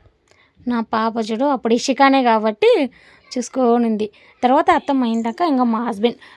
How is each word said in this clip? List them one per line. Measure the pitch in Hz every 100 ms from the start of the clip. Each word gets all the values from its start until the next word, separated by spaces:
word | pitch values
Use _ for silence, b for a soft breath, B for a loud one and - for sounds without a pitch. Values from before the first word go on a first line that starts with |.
| B _ _ b b b 240
నా | 240
పాప | 226 226 226 226 220
చూడు, | 220
అప్పుడు | 285 262 233
ఇషికానే | 233 - 247 269 269
కాబట్టి | 247 220 220 214 453 453 254 b b b b 254
చూసుకోనుంది. | 226 262 240 240 233 214 214 b b b
తర్వాత | 247 277 330
అత్తమ్మ | 320 - 269
అయినాక | 233 226 226 226
ఇంకా | 349 262
మా | 247 220
హస్బెండ్, | 247 196 233 - B